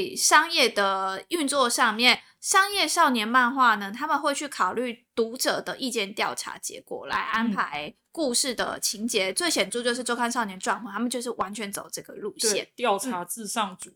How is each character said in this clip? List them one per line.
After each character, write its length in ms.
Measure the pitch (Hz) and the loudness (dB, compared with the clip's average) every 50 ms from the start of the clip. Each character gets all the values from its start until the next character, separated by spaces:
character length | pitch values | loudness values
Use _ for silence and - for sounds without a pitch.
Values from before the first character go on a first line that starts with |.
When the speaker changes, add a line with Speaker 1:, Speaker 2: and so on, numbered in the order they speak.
| 185 - - | 2 0 -2
Speaker 1:
商 340 | 240 - - 285 302 320 330 | 0 4 6 6 6 6 4
业 180 | 339 320 254 226 | 4 4 4 4
的 560 | 240 202 202 196 190 190 190 190 190 - - - | 4 2 2 2 2 0 0 -2 -4 -6 -6 -4
运 180 | - 349 285 262 | -2 0 0 2
作 200 | 285 285 254 233 | 2 4 4 4
上 240 | - 285 254 220 | 4 4 2 2
面， 300 | 208 220 247 247 220 - - _ _ _ | 4 4 4 4 4 4 0 _ _ _
商 300 | - - - 381 392 403 | -2 2 4 4 4 4
业 160 | 403 392 320 | 2 0 0
少 240 | 302 - 349 330 285 | 2 4 4 4 4
年 160 | 254 226 214 | 4 2 2
漫 260 | 226 240 262 247 240 | 2 4 4 4 4
画 220 | 277 269 254 233 214 | 4 4 4 4 4
呢， 160 | 208 202 196 | 4 0 -6
他 160 | 214 240 294 | -6 -4 -2
们 100 | 311 294 | 0 0
会 160 | 277 311 294 | 0 0 0
去 140 | 285 - 302 | -2 -2 -4
考 260 | - - - 190 185 | -6 -2 -2 -2 0
虑 320 | - 240 254 240 220 - _ _ - | 0 -2 -4 -4 -6 -10 _ _ -2
读 200 | 240 226 226 233 | -2 -2 0 -2
者 240 | 269 - 285 190 - | -2 0 0 0 -2
的 160 | - - - | -2 -6 -6
意 140 | - 269 247 | -4 -4 -4
见 240 | 220 226 196 196 208 | -2 -2 -4 -4 -4
调 180 | - 202 - | -4 -4 -2
查 240 | - - - - - | -4 -6 -8 -10 -10
结 240 | - - - - - | -10 -10 -12 -12 -12
果 260 | - - - - - 139 | -12 -12 -12 -10 -6 -4
来 80 | - | -4
安 340 | - - - 214 226 233 226 | -4 -2 -2 -2 0 0 0
排 420 | 190 - - - 147 147 151 160 - _ _ _ | 0 0 -2 -2 -4 -8 -8 -10 -14 _ _ _
故 200 | - 330 311 254 | -4 -2 -2 0
事 220 | 240 - - 262 220 | 0 0 0 0 -2
的 240 | - 185 - - - | -2 -2 -4 -4 -4
情 280 | - - - 196 220 | -4 -4 -4 -4 -2
节。 260 | 240 - 202 190 190 | 0 0 0 0 0
Speaker 2:
嗯。 20 | 190 | -2
Speaker 1:
最 160 | - 349 320 | -2 -2 0
显 180 | - 277 190 190 | 2 0 0 0
著 140 | - 240 | -2 -2
就 100 | 240 247 | 0 0
是 120 | 240 254 233 | -2 -2 -2
周 100 | 240 240 | -2 -2
刊 160 | 247 240 233 | 0 -2 -2
少 140 | 240 247 226 | 0 -2 -2
年 140 | 196 185 190 | -4 -6 -4
Jump， 280 | - 233 196 202 233 220 | -2 -2 -2 -2 -4 -8
他 100 | 196 214 | -4 -4
们 100 | 240 247 | -2 -2
就 100 | 262 240 | -2 -4
是 80 | 240 240 | -4 -4
完 200 | - - 190 196 | -4 -4 -4 -6
全 180 | 208 226 208 202 | -6 -8 -8 -8
走 180 | 202 - - 165 | -8 -10 -10 -10
这 80 | - - | -12 -12
个 140 | - - - | -12 -12 -12
路 180 | - 202 208 - - | -10 -10 -8 -4 -2
线。 140 | 240 214 | 0 0
Speaker 2:
对， 200 | 196 147 - - _ | 0 0 -4 -6 _
调 200 | - 240 226 196 | -2 0 0 0
查 280 | 190 226 254 208 175 175 | 0 0 -4 -4 -4 -6
至 240 | - - 233 214 196 | -6 -8 -8 -8 -6
上 280 | - 233 208 185 185 | -4 -2 -4 -4 -6
主 140 | - - - - | -12 -16 -18 -18